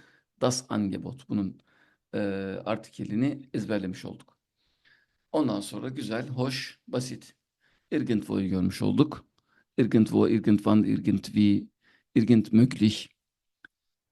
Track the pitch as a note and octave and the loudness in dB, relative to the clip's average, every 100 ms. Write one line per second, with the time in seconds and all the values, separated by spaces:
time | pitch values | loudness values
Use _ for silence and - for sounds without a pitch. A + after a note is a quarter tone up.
0 | _ _ _ _ B2+ B2+ - A2 G2 F#2+ | _ _ _ _ -2 -2 -4 -4 -4 -6
1 | - - - G#2+ G2 - _ _ _ _ | -10 -14 -6 -4 -4 -8 _ _ _ _
2 | _ G#2+ G2+ G2 G2 F#2+ G2 A2 - - | _ -6 -4 -6 -8 -8 -6 -6 -8 -12
3 | F#2+ G#2+ C#3 C#3+ - B2 G2+ G#2 F#2 - | -6 -2 -2 -4 -8 -8 -4 -4 -6 -10
4 | F#2+ - _ _ _ _ _ _ _ _ | -12 -16 _ _ _ _ _ _ _ _
5 | _ _ _ D#3 B2 G2+ G2+ G#2 B2+ C3+ | _ _ _ -2 0 -2 -6 -10 -10 -10
6 | G#2+ A2+ B2+ B2+ C3 C3 - - - B2+ | -8 -8 -6 -4 -2 -4 -8 -16 -8 -6
7 | B2+ - - _ _ _ _ _ _ D3+ | -6 -10 -16 _ _ _ _ _ _ -4
8 | A#2+ G#2+ G#2 G2+ F#2 F#2+ F#2 - G#2 G#2 | 0 -2 -2 -4 -2 0 0 0 2 2
9 | - - - _ _ _ _ - A#2 A#2 | 0 -2 -18 _ _ _ _ -2 4 4
10 | G#2+ G#2+ G#2 A2+ - G#2 G#2 G#2+ G#2 G#2 | 4 4 4 2 2 2 4 4 4 0
11 | G#2 G2 - G#2+ G#2 G2+ - _ _ _ | 0 -2 0 2 4 2 -2 _ _ _
12 | _ A#2+ A2 A2+ - A2 B2 - G#2+ - | _ 2 6 4 6 4 4 4 0 0
13 | - _ _ _ _ _ - _ _ _ | -8 _ _ _ _ _ -20 _ _ _
14 | _ | _